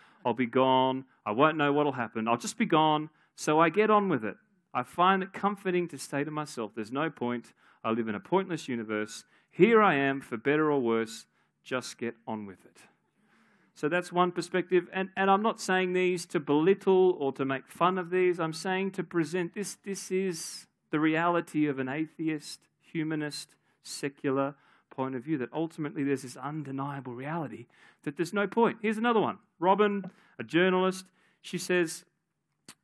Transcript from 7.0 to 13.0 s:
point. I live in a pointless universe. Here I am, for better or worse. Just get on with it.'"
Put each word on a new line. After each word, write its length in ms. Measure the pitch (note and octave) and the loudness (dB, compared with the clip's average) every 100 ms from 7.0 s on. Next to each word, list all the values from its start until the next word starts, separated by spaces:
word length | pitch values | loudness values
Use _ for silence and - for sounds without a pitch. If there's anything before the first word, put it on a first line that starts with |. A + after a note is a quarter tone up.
| D#3+ | -4
point. 460 | - A#2+ A#2+ A#2 _ _ _ | -4 -4 -4 -8 _ _ _
I 100 | A2+ | -2
live 160 | A2+ A2 | -2 -2
in 60 | |
a 60 | G#2 | -6
pointless 480 | - F#3 F#3+ D#3+ - | -2 -2 -2 -8 -6
universe. 560 | A#2+ A2 G#2+ G#2+ - - _ _ | -6 -4 -4 -4 -10 -18 _ _
Here 300 | - G3+ A3+ | 4 6 8
I 140 | G#3 | 6
am, 260 | C#3+ C#3 C#3 | 4 2 0
for 160 | - A2+ | -6 -4
better 340 | C#3 D3+ D3+ | 0 2 2
or 100 | C#3+ | 2
worse. 440 | A#2 A2+ A2+ A2+ - _ _ _ | 2 0 -2 -8 -20 _ _ _
Just 320 | - C3 A#2+ - | -8 -8 -8 -8
get 200 | A#2 - - | -8 -8 -10
on 180 | A2 | -10
with 220 | G2+ F2 - | -10 -16 -20
it.'" 160 | _ - _ | _ -20 _